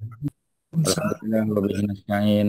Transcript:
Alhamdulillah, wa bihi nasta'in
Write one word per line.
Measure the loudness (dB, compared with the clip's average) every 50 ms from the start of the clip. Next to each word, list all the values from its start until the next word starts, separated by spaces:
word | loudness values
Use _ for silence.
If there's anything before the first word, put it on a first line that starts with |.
| -14 -14 -12 -8 -8 -8 _ _ _ _ _ _ _ _
Alhamdulillah, | -2 0 0 2 0 0 0 -4 -4 -4 -4 -2 0 0 0 2
wa | 0 0 0 0
bihi | 0 0 -2
nasta'in | -2 -4 -6 -4 -2 -2 0 2 4 4 4 4